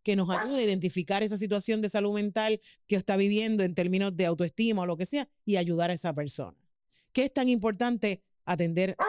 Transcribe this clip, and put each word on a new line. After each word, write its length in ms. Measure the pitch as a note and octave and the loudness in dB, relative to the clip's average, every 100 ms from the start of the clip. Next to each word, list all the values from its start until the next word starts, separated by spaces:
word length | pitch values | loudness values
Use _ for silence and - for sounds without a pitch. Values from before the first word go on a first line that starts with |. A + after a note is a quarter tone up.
que 120 | - G3 | 0 2
nos 140 | F3+ | 2
ayude 300 | F#3 A#3 C4+ | 0 0 0
a 40 | |
identificar 600 | A3 F#3+ E3+ F#3 E3 G3+ | 2 0 0 -2 -2 -2
esa 140 | G#3+ G#3 | -2 -2
situación 440 | G#3 G3+ G#3 A3 | -2 -2 0 -2
de 80 | G#3 | 0
salud 240 | G#3+ G3+ | 0 0
mental 480 | G#3 G#3 A3 A3 G#3+ - - - | 0 -2 0 0 -2 -6 -20 -2
que 80 | G3+ | -2
está 220 | F#3 G3 | 2 2
viviendo 460 | G3+ G#3 A3 A3 | 4 2 2 2
en 100 | F#3 F3 | 2 0
términos 400 | F3 F#3+ G3 F3 | 0 0 0 0
de 100 | F3 | 0
autoestima 560 | E3+ F3 - A3+ G#3+ | 0 -2 0 0 0
o 20 | F3+ | -2
lo 120 | E3 | -4
que 80 | F3+ | -4
sea, 200 | C#4+ C4+ _ - | -4 -6 _ 0
y 100 | F#3+ | 0
ayudar 340 | F3 E3 E3+ | 2 0 0
a 40 | |
esa 200 | F3 F3+ | -2 -4
persona. 440 | D3 D3 - G#2 D2 _ _ _ _ _ | -4 -6 -6 -10 -14 _ _ _ _ _
¿Qué 120 | - C4+ | -2 0
es 80 | |
tan 160 | - B3+ | 0 2
importante 720 | A#3+ A3 G3 A#3+ A#3+ G#3 F#3 _ _ - | 2 0 0 -2 0 -2 -4 _ _ -4
atender 500 | F3 E3+ E3 F#3+ - | 0 0 0 0 0